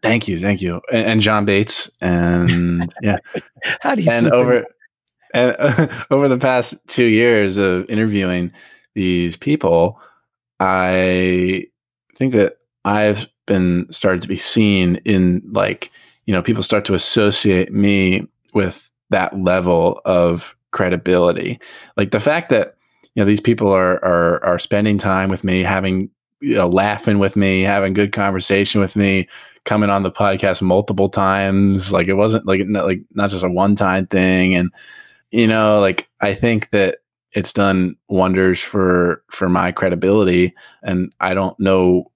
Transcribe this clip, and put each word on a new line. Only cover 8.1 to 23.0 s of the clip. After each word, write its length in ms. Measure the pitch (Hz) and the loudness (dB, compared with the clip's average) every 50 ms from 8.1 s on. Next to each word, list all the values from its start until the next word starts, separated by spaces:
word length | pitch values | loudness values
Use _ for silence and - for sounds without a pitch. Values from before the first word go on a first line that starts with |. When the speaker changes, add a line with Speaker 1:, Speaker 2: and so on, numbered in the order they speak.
| 104 101 95 90 90 90 90 87 _ - - - - _ _ _ _ | 0 0 0 0 -2 -2 -4 -6 _ -14 -20 -20 -20 _ _ _ _
Speaker 1:
these 420 | 107 98 92 90 87 87 85 82 | -4 -2 0 0 0 -2 -4 -6
people, 640 | - - 139 147 151 - 90 85 82 82 90 107 _ - - _ _ _ _ _ _ _ _ _ _ | -6 -2 -2 -2 -2 0 0 2 2 2 0 -2 _ -20 -20 _ _ _ _ _ _ _ _ _ _
I 1040 | 95 92 92 92 92 92 92 92 92 92 92 90 92 92 90 90 90 92 95 92 - - _ _ _ _ _ _ _ _ _ | -2 0 0 0 0 0 0 0 0 0 0 0 0 0 0 0 0 -2 -4 -6 -8 -12 _ _ _ _ _ _ _ _ _
think 160 | _ 131 135 123 | _ -4 0 2
that 220 | 107 98 87 - _ _ _ _ _ _ | 2 0 0 -2 _ _ _ _ _ _
I've 420 | 101 104 104 107 107 104 107 - - _ _ _ | -2 -2 0 0 0 0 -2 -6 -12 _ _ _
been 400 | - 101 95 92 90 87 87 87 - | -2 -2 0 0 0 0 -2 -4 -6
started 320 | - - - 98 92 87 | -8 -4 -2 -2 -2 -2
to 60 | 85 - | -4 -6
be 80 | 95 | -8
seen 600 | - - - - 117 110 104 101 92 90 90 87 - _ | -6 -4 -2 0 2 2 2 2 2 2 0 0 -2 _
in, 380 | - 104 95 92 90 90 90 - - | 0 0 2 2 2 0 -2 -4 -4
like, 380 | - 98 98 101 101 - - - _ - _ _ _ _ _ | -4 -2 -2 -2 -4 -8 -12 -18 _ -20 _ _ _ _ _
you 80 | - 101 | -2 -2
know, 80 | 92 | -2
people 200 | 87 - 113 113 | 0 -2 -2 -2
start 220 | 120 - - 104 98 | -2 -2 -2 -2 0
to 80 | - 98 | 0 -2
associate 800 | 90 - - - 120 107 104 98 - - 107 95 90 92 - | -2 0 0 0 2 2 2 2 2 2 2 2 2 0 -2
me 540 | - 104 101 101 101 98 95 92 92 92 - - _ _ _ _ - | 0 0 2 2 2 2 2 2 0 0 -4 -8 _ _ _ _ -4
with 360 | 107 98 90 - - - _ _ _ _ _ | -2 -2 -2 -6 -12 -20 _ _ _ _ _
that 280 | - 95 90 - - 98 | -2 -2 -2 -2 -4 -2
level 600 | 92 90 90 92 90 90 87 82 82 90 - - _ | -2 0 0 0 2 2 2 2 2 0 -2 -2 _
of 520 | - 95 87 87 87 85 85 - - - _ _ _ | 0 2 2 2 2 0 -2 -6 -12 -20 _ _ _
credibility. 840 | - - 95 90 90 87 - - 92 90 87 87 87 - - - 120 - - - - - - - _ | -6 -4 -2 -2 -2 -4 0 0 2 4 4 2 0 -2 -6 -8 -10 -10 -14 -20 -20 -20 -20 -10 _
Like, 140 | - 104 98 | -4 -4 -2
the 100 | - 110 | -2 -2
fact 300 | 110 147 151 170 170 - | 0 0 -2 -2 -2 0
that, 260 | 135 110 95 - _ _ _ _ _ _ | 0 0 0 -2 _ _ _ _ _ _